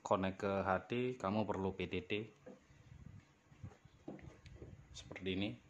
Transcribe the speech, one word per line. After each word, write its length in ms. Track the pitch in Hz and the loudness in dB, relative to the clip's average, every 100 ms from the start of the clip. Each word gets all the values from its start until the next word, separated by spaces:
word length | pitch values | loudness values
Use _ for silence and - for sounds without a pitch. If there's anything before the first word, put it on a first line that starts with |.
connect 380 | - 101 95 95 | 6 4 4 2
ke 140 | 101 98 | 2 4
H 60 | 92 92 - | 4 4 4
T, 40 | 120 127 127 | 0 0 0
kamu 240 | 95 107 | 2 2
perlu 320 | 101 95 95 | 2 2 2
P 100 | 92 90 | 0 0
T 40 | 90 | -2
T. 100 | - 104 117 - - - - - - - - - - - - - - - - - - - - - - - - - - | 0 -4 -4 -12 -18 -18 -20 -20 -20 -16 -16 -16 -20 -20 -20 -14 -14 -14 -20 -14 -12 -12 -14 -16 -16 -14 -14 -14 -14
Seperti 340 | - - - 92 | -16 -12 -4 0
ini. 140 | 92 104 120 | 2 0 -2